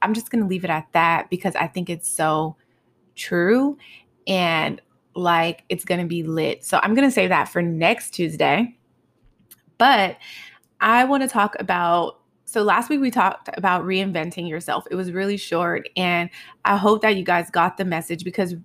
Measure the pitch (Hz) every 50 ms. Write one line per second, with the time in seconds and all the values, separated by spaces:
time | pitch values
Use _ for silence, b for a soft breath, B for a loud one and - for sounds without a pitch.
0 | - 202 220 233 226 - - 233 208 185 190 180 180 170 160 156 208 - - 170
1 | 165 170 170 160 - - 185 180 - 196 - - 170 156 - 185 175 170 170 165
2 | - - - - 160 156 156 156 160 160 160 - _ _ _ _ _ _ _ _
3 | _ _ _ - - - - 175 170 185 226 254 269 285 285 B B B B B
4 | B B _ _ _ - 196 185 175 170 165 160 156 139 - - - _ _ _
5 | _ _ _ 180 180 175 170 165 165 170 170 - _ _ 185 165 - - 180 175
6 | 175 165 170 170 160 160 160 160 156 135 - - - - 185 - - 196 220 254
7 | 277 269 254 226 185 185 180 151 - - - 180 175 170 165 160 165 180 240 -
8 | - - - - 175 160 160 147 156 139 143 185 240 240 - _ _ _ _ _
9 | _ _ _ _ _ _ _ _ _ _ - _ _ _ _ _ 233 269 262 214
10 | 196 180 165 B B B B B B B B B B _ _ _ - 214 226 240
11 | 254 262 277 269 262 254 - 220 202 208 - - 190 185 185 180 175 170 170 175
12 | 165 - - - _ _ _ _ _ - - 226 208 208 175 214 240 - 302 285
13 | 269 254 - 247 185 190 - - - - - - 180 190 180 180 165 180 190 185
14 | 196 196 175 170 156 175 170 185 170 170 156 170 170 - 110 - - - 185 185
15 | 185 180 175 185 196 196 208 196 - - 170 165 175 170 170 - - - - 185
16 | 180 180 175 170 175 175 B B B B B B _ 202 202 202 185 208 214 214
17 | 214 220 208 190 175 - 175 175 170 - - 175 170 180 175 - 190 185 170 160
18 | 160 - 170 165 175 180 175 - 190 175 180 165